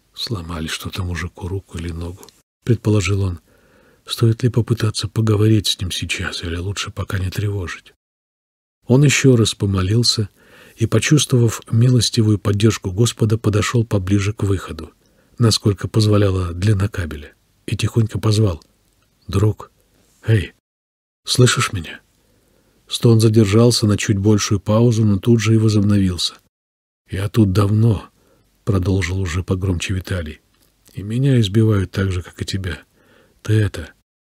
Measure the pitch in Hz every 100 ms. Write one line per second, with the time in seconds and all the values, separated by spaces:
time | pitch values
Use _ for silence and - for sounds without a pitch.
0 | _ - - 104 82 82 80 - 85 -
1 | 90 85 87 - 87 98 - 82 85 82
2 | 85 90 - _ _ _ - 113 110 107
3 | 98 101 95 87 _ _ _ _ _ _
4 | - - 117 113 123 117 - 117 107 -
5 | 98 - 110 104 110 107 - - 90 -
6 | 87 - 85 - 90 85 92 101 - -
7 | 95 92 92 - 104 101 85 - - _
8 | _ _ _ _ _ _ _ _ - 127
9 | 143 - 135 123 104 - 101 95 92 113
10 | 117 - 104 _ _ - - - 110 113
11 | - 151 - 127 117 - - 113 123 127
12 | - - 107 104 - 101 110 - 98 90
13 | 120 - 113 110 110 101 90 123 113 104
14 | 92 101 98 - 101 95 - 78 - _
15 | _ _ _ - 117 - 110 95 95 110
16 | 107 104 101 92 90 85 101 101 98 -
17 | 82 73 73 _ _ _ - 104 107 120
18 | 110 101 110 107 107 80 _ _ _ _
19 | _ _ - 92 107 - - _ _ _
20 | _ _ - 110 - _ _ _ _ _
21 | _ _ - - 120 - 110 98 76 -
22 | _ _ _ _ _ _ _ _ - -
23 | 123 113 113 110 101 107 120 113 104 101
24 | - 98 101 104 - 101 - 107 120 110
25 | 107 98 120 117 107 113 110 107 101 101
26 | 95 87 - - _ _ _ _ _ _
27 | - 92 104 - 101 92 98 107 117 92
28 | - _ _ _ _ _ - 98 87 95
29 | 87 95 92 90 - 95 95 87 - 92
30 | - 95 80 - _ _ _ _ _ -
31 | 101 117 139 127 101 110 110 104 92 -
32 | 98 90 - - - 98 92 76 _ _
33 | _ _ _ _ - 107 101 - 76 _
34 | _ _